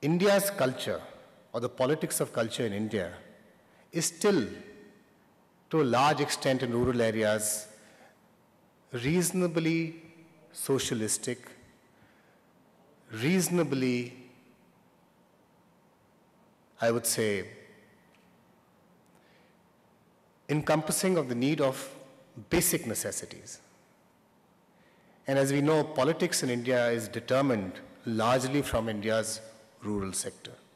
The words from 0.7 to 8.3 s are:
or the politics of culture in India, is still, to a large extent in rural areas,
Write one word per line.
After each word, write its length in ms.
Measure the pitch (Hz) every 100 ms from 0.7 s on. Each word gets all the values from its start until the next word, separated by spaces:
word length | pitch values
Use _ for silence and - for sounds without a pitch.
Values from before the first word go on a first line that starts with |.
| 123 - 90 - - - - -
or 60 | 120
the 100 | 120
politics 500 | - 127 151 - -
of 120 | -
culture 340 | - 117 - 120
in 80 |
India, 400 | 98 107 104 85 85 - - - _ _ _ _
is 140 | 165 160
still, 400 | - 208 190 98 - - - - - _ _ _ _ _ _ _
to 100 | 160
a 20 |
large 380 | 139 117 143 147
extent 400 | 139 - 143 131
in 100 | 127
rural 300 | 120 123 120
areas, 680 | 113 110 107 107 107 - - - - - - _ _